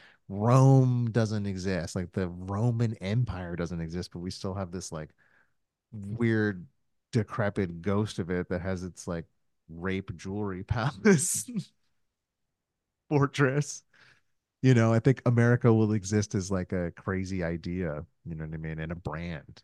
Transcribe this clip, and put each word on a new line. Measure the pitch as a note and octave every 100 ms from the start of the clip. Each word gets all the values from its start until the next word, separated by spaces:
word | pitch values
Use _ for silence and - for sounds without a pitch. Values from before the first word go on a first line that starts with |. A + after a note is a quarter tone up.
| - _ -
Rome | G2 A2+ C3 C3+ C3+ C3 B2 A#2
doesn't | A2 G#2+ G#2+ G2+
exist, | F#2 F#2+ F#2 E2 G2
like, | F2
the | - F2+
Roman | F2 F#2 G2+ A#2+ A#2 A#2 A2+
Empire | F#2 G#2+ - F2+ F2 E3
doesn't | E3+ F3
exist, | E2 F2 E2+
but | F2
we | F2+
still | - G2
have | F#2+ F2+
this, | F2+ -
like, | D#2+ D#2 _ _ _ _ _ _ _ _
weird, | A2 G2+ A#2 A#2 A2 G#2+ F#2 E2+ _ _ _ _
decrepit | A#2 G#2 - G#2 G#2 F#2 E2+
ghost | F#2+ G2+ G#2+ -
of | E2+
it | F2+ F2
that | F2+
has | F#2 F#2
its, | F2+ - -
like, | E2+ D#2+ _ _ _ _
rape | E2 F#2 F#2+ F#2+ E2+
jewelry | F#2+ G2+ G#2 F#2
<laughs> | F#2+
palace | A#2+ A#2 F#3+ G#3 F3 - - - A#3 - _ _ _ _ _ _ _ _ _ _ _ _ _ _
fortress. | D3 C#3 - C#3 C#3 D3 - _ _ _ _ _ _ _ _
You | C3
know, | A#2+ A2+
I | A2+
think | - A#2 B2
America | A#2 A#2 A#2+ B2
will | A2+ G#2+
exist | G#2+ F#2 G#2+ G2+ G#2
as, | F#2
like, | F#2+ F2+
a | F#2 E2+
crazy | - - F#2+ F#2 F#2+
idea, | E2 E2+ F2 F2+ E2+ D2+ E2 _ E2
you | D#2+
know | D#2
what |
I | D#2+
mean, | D#2+ D#2+
and | D#2+
a | E2+
brand. | D2 D#2 E2+ D#2 - -